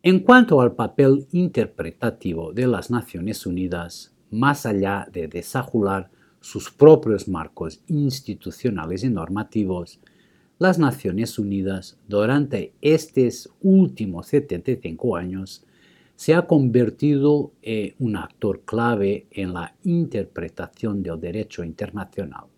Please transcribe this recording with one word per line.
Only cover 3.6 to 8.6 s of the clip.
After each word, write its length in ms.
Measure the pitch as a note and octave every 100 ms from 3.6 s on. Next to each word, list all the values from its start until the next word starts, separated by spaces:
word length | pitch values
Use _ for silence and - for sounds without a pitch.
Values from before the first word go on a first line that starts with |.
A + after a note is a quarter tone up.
| F#2 F2 E2+ - - _ _
más 340 | G#2+ C#3 C#3+
allá 420 | A#2+ G2+ G2 G2 -
de 140 | F2+ D#2+
desajular 840 | F2 - C3 B2 A#2 G2 F#2+ F2+ _ _ _
sus 300 | - A2 -
propios 580 | _ D3 D3 A2+ G2+ -
marcos 520 | F2 D#2+ - E2 - -
institucionales 1160 | D3+ C#3+ C3+ - G2 - -